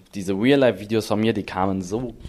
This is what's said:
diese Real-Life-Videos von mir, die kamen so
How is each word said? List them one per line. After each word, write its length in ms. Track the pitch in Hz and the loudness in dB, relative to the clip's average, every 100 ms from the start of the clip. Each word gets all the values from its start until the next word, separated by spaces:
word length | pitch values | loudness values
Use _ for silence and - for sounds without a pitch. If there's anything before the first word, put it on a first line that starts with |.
| _ | _
diese 200 | 104 92 | -8 -4
Real-Life-Videos 760 | 98 123 143 127 95 104 113 - | 0 4 6 4 2 -2 -2 0
von 120 | 107 | 0
mir, 140 | 110 | 0
die 80 | 107 | 0
kamen 400 | 92 92 95 95 | -4 -2 -2 -2
so 320 | 90 110 123 - | -4 -6 -6 -10